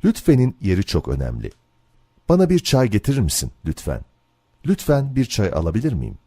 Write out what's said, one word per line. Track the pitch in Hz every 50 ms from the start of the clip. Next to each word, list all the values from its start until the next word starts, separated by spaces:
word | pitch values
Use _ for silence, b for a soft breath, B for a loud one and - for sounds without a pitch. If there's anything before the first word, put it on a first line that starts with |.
| -
Lütfenin | 190 226 - - - 151 127 127 127 - _
yeri | - 98 92 90 98
çok | - - 82 - -
önemli. | 71 67 67 62 58 57 53 53 - _ _ _ _ _ _ _ _ _ _ _ _ _ _ -
"Bana | 165 180 190 170
bir | 165 170
çay | - - - 131 131 120
getirir | 101 104 - - 139 135
misin | 113 78 - - - 60 - _ _
lütfen?" | 80 76 - - - 67 57 53 _ _ _ _ _ _ _ _ _ _ _ _
"Lütfen | 143 196 196 - - 147 139 139 139 131
bir | 131 131
çay | 117 - - 104 90
alabilir | - 78 82 82 80 107 131 156 127
miyim?" | 80 62 55 50 - _